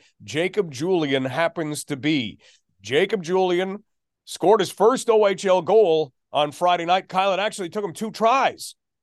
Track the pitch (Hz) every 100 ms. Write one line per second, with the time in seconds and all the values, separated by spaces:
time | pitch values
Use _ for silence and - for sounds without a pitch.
0 | _ _ 104 135 185 196 175 127 170 185
1 | 147 135 131 135 180 175 151 147 - 143
2 | 143 156 110 - _ _ _ _ 98 135
3 | 202 214 160 185 185 175 190 202 - _
4 | _ _ - - 165 214 170 - 208 262
5 | - 220 202 196 196 185 170 214 190 160
6 | 143 _ _ 139 147 135 180 175 170 185
7 | - 185 196 180 214 - 175 208 202 -
8 | 220 160 220 269 202 - - - _ _